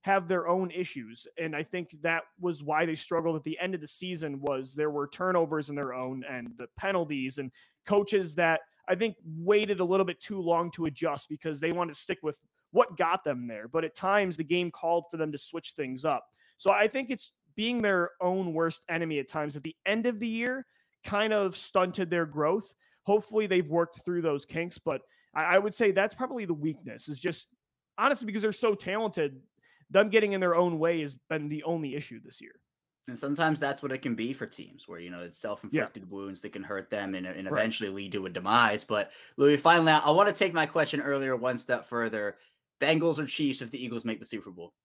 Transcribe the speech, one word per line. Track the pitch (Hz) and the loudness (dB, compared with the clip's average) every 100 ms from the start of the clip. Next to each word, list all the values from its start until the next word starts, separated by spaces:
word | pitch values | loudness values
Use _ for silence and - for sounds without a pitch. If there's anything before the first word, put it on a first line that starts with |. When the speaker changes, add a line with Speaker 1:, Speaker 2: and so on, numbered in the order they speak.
Speaker 1:
have | - 196 170 | 2 0 2
their | 180 165 | -2 2
own | 180 185 | 0 0
issues. | 170 175 143 110 117 - - | -4 -6 -8 -12 -16 -16 -8
And | 160 | -6
I | 151 | -4
think | 156 180 175 156 | -6 -6 -8 -4
that | 160 165 - _ | -2 -2 -4 _
was | 180 156 | -4 -4
why | 143 151 170 | -2 0 0
they | 156 | -2
struggled | - 170 160 156 | -2 -2 0 -2
at | |
the | 151 160 | -4 -4
end | 185 | -4
of | 185 | -6
the | 151 | -8
season, | - 185 175 156 139 | -10 -8 -6 -6 -4
was | 143 135 131 | -2 -4 -4
there | 139 151 | -2 0
were | 147 143 | 0 -4
turnovers | - 185 180 165 151 143 | -2 0 2 2 0 -4
in | 143 | -6
their | 139 | -6
own | 127 127 131 139 | -6 -6 -8 -8
and | 127 120 117 | -10 -10 -12
the | 120 - | -16 -6
penalties | 190 190 160 143 131 135 | 0 0 0 -2 -4 -6
and | 131 _ _ _ - | -8 _ _ _ 2
coaches | 202 202 208 180 | 2 4 2 2
that | 151 170 160 - _ - | 4 4 4 -2 _ -2
I | 185 | 0
think | 226 190 | 0 -4
waited | 165 160 170 208 208 196 | -12 -6 4 4 4 0
a | |
little | 180 190 | 2 4
bit | 185 170 | 2 -2
too | - 202 | -8 -4
long | 170 170 175 | 2 2 0
to | - 160 | -2 -4
adjust | 135 165 143 - | -2 -2 -2 -8
because | - 160 147 | -8 -6 -2
they | 165 | -2
wanted | 170 170 | 0 -2
to | 143 | -6
stick | - 185 | -6 -4
with | 156 143 _ _ _ | -4 -8 _ _ _
what | 190 - 165 | 4 4 4
got | 170 180 | 0 0
them | 156 127 120 | -2 -4 -6
there. | 110 110 | -10 -4
But | 160 | -2
at | 160 | -2
times | - 185 202 190 156 | -2 2 2 2 -2
the | |
game | 156 175 175 | 0 0 0
called | - 165 170 165 | -4 0 0 0
for | 165 | -4
them | 160 | -4
to | 147 | -4
switch | - 165 - - | -8 -10 -12 -8
things | 135 127 | -6 -2
up. | 156 131 - _ _ _ | -2 -2 -4 _ _ _
So | 196 | 2
I | 202 214 | 4 4
think | 254 247 | 2 -4
it's | 247 - _ _ | -6 -8 _ _
being | - 220 240 | -4 -2 2
their | 214 185 175 - | 2 2 2 0
own | 180 185 180 | -2 0 -2
worst | 160 165 156 - | 0 0 -2 -6
enemy | 165 165 151 | -2 0 -2
at | 131 | -2
times | 156 147 | -4 -4
at | 143 | -6
the | 160 - - | -12 -6 -2
end | 214 233 | 0 0
of | 220 | -2
the | 226 | -4
year | 226 247 262 254 _ _ _ | -2 -2 -4 -8 _ _ _
kind | - 202 214 | -6 -2 2
of | 214 196 - | 2 2 -2
stunted | - 196 185 190 175 | -2 2 2 0 0
their | 175 160 | 0 0
growth. | 147 151 196 - _ _ _ | 0 2 2 -2 _ _ _
Hopefully | - 208 208 220 214 | 2 2 2 0 2
they've | 180 156 | 2 2
worked | 165 170 - | 2 0 -2
through | - 175 | -4 0
those | 165 143 | 0 -2
kinks, | - 160 175 - | -4 -6 -6 -6
but | - 139 - _ _ | -6 -6 -8 _ _
I, | - 170 185 | -2 4 4
I | |
would | 208 | 4
say | - 220 | 2 2
that's | 190 214 | 4 0
probably | - 254 254 | 0 -6 -4
the | 196 | -4
weakness, | 160 151 151 - 113 - | -2 -2 -4 -12 -14 -12
is | 143 | -6
just | 170 165 - _ _ _ _ - | -6 -6 -12 _ _ _ _ -2
honestly, | 254 285 226 | 0 0 -2
because | 202 | -2
they're | 214 | -2
so | 202 233 | 2 0
talented, | 202 - 202 226 180 147 135 _ _ _ _ _ | 0 -2 -2 -2 -2 -4 -4 _ _ _ _ _
them | 190 208 | 4 6
getting | 214 214 | 6 4
in | 196 | 2
their | 180 | 4
own | 170 180 165 | 4 4 4
way | 165 170 | 2 2
has | 147 127 _ | -2 -8 _
been | 160 147 | -4 -2
the | 151 | -6
only | 151 170 147 | -4 -4 -4
issue | 139 147 110 | -6 -10 -16
this | - - | -18 -20
year. | - - _ _ _ _ - | -20 -20 _ _ _ _ -14
Speaker 2:
And | 120 | -8
sometimes | 139 147 160 151 | -4 2 2 2
that's | 139 139 | 0 -2
what | 143 | -4
it | 131 | -4
can | 139 | -2
be | 113 113 | -2 -2
for | 131 110 | -4 -8
teams | - - - - | -12 -18 -20 -16
where, | 87 | -14
you | 87 | -12
know, | 87 | -12
it's | 87 85 | -14 -10
self-inflicted | 107 104 104 151 113 110 | -8 -8 -4 -2 -2 -8
Speaker 1:
Yeah. | 95 | -12
Speaker 2:
wounds | 98 98 95 | -10 -10 -10
that | 104 | -12
can | 104 | -12
hurt | 98 98 95 | -8 -8 -6
them | 104 98 | -6 -4
and, | 95 92 | -6 -8
and | 92 95 | -8 -4
Speaker 1:
Right. | 101 | 0
Speaker 2:
eventually | 110 110 104 | 0 -2 -4
lead | 98 98 | -6 -6
to | 98 95 | -6 -6
a | |
demise. | 90 92 117 117 104 | -6 2 6 6 2
But | - 104 98 - - - | -2 -2 -2 -8 -18 4
Louis, | 143 143 | 6 8
finally, | 165 170 160 | 8 8 8
I, | 156 | 6
I | 147 | 6
wanna | 160 202 | 6 6
take | - 196 | 4 0
my | 165 151 | 2 0
question | 170 147 147 | 2 0 0
earlier | 139 139 135 127 | -2 -2 0 0
one | 123 123 | -2 -4
step | - 120 - | -2 -2 -2
further. | 120 113 110 104 - _ _ _ _ | -2 -2 -2 -4 -6 _ _ _ _
Bengals | 143 160 165 151 | 2 4 4 2
or | 143 | -2
Chiefs | - 147 131 | 0 -2 -2
if | 123 | -8
the | 123 | -8
Eagles | 123 117 | -6 -6
make | 117 113 | -4 -6
the | |
Super | - 110 98 | -6 -10 -12
Bowl? | 87 85 _ | -16 -16 _